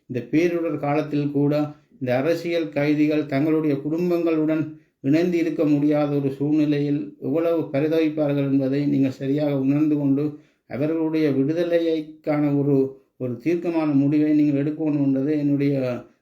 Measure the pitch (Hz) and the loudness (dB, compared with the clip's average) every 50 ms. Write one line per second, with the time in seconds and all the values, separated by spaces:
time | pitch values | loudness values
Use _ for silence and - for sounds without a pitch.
0 | _ - - 123 - - - 151 175 180 170 170 165 165 151 143 147 143 143 156 | _ -8 -8 -8 -4 -2 0 2 2 2 0 -2 -4 -4 -4 -4 -2 -2 0 0
1 | 147 143 147 147 147 143 143 139 143 143 147 147 147 143 - - _ _ _ - | -2 -2 -2 -2 -2 0 0 0 0 2 2 0 -2 -4 -6 -12 _ _ _ -8
2 | 135 123 123 131 135 165 170 165 - 175 170 170 160 151 - 143 143 151 151 147 | -4 -2 0 0 2 0 0 -2 -2 -2 -2 -2 -2 -2 -2 -2 0 2 2 2
3 | 151 151 151 151 147 143 139 135 147 160 156 160 156 151 139 135 139 151 156 170 | 2 2 2 0 -2 -2 0 0 0 2 2 2 2 0 0 -2 -2 -4 -2 -2
4 | 180 180 170 170 170 170 160 156 156 156 156 160 147 151 - - _ _ _ _ | 0 0 0 0 0 0 2 2 2 0 0 -2 -2 -4 -8 -14 _ _ _ _
5 | - 135 147 160 175 185 175 170 165 170 151 156 160 147 147 143 143 151 151 147 | 0 2 2 2 2 2 2 0 0 0 0 0 2 2 2 2 2 2 2 2
6 | 147 147 143 143 139 139 135 - 143 147 151 156 151 147 147 143 143 147 143 143 | 0 0 0 0 -2 -2 -2 -2 -2 0 2 2 2 2 2 0 0 0 -2 -2
7 | - - - - - - 135 165 165 170 170 165 147 - - 139 151 156 160 165 | -4 -6 -12 -10 -6 -2 -2 0 0 0 0 0 -2 -2 -2 -2 0 0 2 2
8 | 160 151 151 156 151 143 143 143 139 139 135 139 135 131 135 143 143 143 143 139 | 0 0 0 0 0 0 0 0 0 -2 -2 -2 -2 -2 -2 0 0 0 0 2
9 | 135 135 131 - 139 135 139 147 151 143 143 139 135 135 143 147 156 151 151 147 | 0 0 -2 -4 -4 -2 -2 0 0 -2 -2 0 0 0 2 2 2 2 0 0
10 | 143 139 135 139 151 151 147 - - _ _ _ _ - - 120 147 156 165 165 | 2 2 0 0 0 -2 -6 -8 -16 _ _ _ _ -10 -6 -4 -2 -2 0 0
11 | 160 160 160 160 156 147 131 131 135 143 160 170 175 170 170 170 165 165 160 156 | -2 0 0 0 0 2 2 2 0 0 0 0 0 2 2 2 2 2 0 -2
12 | 151 - - - - 156 151 147 147 147 143 143 139 143 143 135 135 135 - - | -4 -8 -12 -10 -4 -2 0 0 2 2 2 2 2 2 2 2 2 0 -2 -10
13 | _ _ _ - 131 123 120 117 - 156 175 170 170 175 165 160 156 151 143 139 | _ _ _ -10 -8 -8 -6 -6 -2 -2 -2 -2 -2 -2 -2 0 0 2 2 2
14 | 139 143 151 151 151 151 151 151 147 147 143 135 143 151 151 151 160 151 147 147 | 2 2 2 2 2 2 2 2 2 2 2 0 0 -2 -4 -4 -2 -2 0 0
15 | 139 139 135 135 135 147 156 147 143 143 143 139 139 139 143 135 127 123 123 113 | 0 0 0 0 0 0 -2 0 0 0 0 0 0 0 0 0 -2 -2 -4 -6
16 | 110 - _ _ | -8 -14 _ _